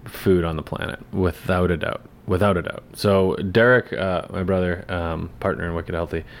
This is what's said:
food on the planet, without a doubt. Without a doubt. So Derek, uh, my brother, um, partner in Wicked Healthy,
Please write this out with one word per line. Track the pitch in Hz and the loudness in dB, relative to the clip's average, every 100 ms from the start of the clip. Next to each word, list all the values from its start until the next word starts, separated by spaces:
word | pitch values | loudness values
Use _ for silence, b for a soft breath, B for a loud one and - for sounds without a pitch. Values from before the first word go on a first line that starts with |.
food | - - 98 90 | -16 -4 2 4
on | 85 80 | 2 -4
the | |
planet, | 73 - 80 - - | -6 -6 -6 -8 -8
without | 95 92 - - 90 90 | -2 0 -2 -2 2 2
a | 85 | 0
doubt. | - - - - - | -2 -6 -10 -14 -4
Without | 92 101 90 | 2 2 2
a | |
doubt. | - - - | -2 -8 -14
So | - 104 98 95 - | -2 2 4 4 0
Derek, | 98 95 120 123 - | 0 4 6 6 2
uh, | - 95 90 - | -2 -2 -2 -4
my | 90 | -4
brother, | 92 92 90 87 - | 0 2 2 -2 -4
um, | 87 85 82 85 - | -4 -4 -4 -8 -4
partner | 98 - 87 | -4 -2 -4
in | |
Wicked | 85 85 | -4 -4
Healthy, | 85 85 82 - B | -4 -4 -6 -8 B